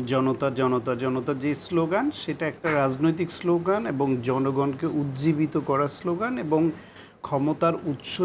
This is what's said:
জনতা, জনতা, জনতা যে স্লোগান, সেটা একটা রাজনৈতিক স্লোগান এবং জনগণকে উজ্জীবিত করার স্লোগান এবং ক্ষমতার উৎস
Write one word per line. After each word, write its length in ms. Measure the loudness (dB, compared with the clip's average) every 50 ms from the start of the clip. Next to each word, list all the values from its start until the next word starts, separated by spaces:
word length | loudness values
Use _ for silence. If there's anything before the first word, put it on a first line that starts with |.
| 0
জনতা, 440 | 2 2 2 4 2 2 2 0 -2
জনতা, 440 | 2 2 2 2 2 2 0 0 -2
জনতা 400 | 0 0 -2 -2 -2 -2 -2 -4
যে 200 | -2 0 -2 -2
স্লোগান, 560 | -2 -2 -2 0 0 0 2 0 0 0 0 -4
সেটা 320 | -4 -6 -8 -4 -4 -4
একটা 280 | -4 -4 -2 -2 0 2
রাজনৈতিক 580 | 4 2 2 2 2 2 2 2 2 -2 -4
স্লোগান 540 | -4 -4 0 0 2 2 2 0 0 0 0
এবং 300 | -2 0 0 2 2 2 0
জনগণকে 640 | 0 0 0 2 2 0 2 2 0 0 0 -2 -4
উজ্জীবিত 720 | -2 -2 -2 -2 -2 -4 0 2 2 4 2 2 0 0
করার 320 | -2 0 2 2 2 2 0
স্লোগান 500 | -2 -4 -2 -4 -2 -2 -2 -2 -2 -4
এবং 320 | -2 2 2 4 4 2 0 -4 -14 -18 -20 -20 -20 -20 -20 -14
ক্ষমতার 520 | -8 -4 -2 0 0 0 2 2 2 2 2 0 -4
উৎস 380 | -4 -6 -4 -6 -8 -2 0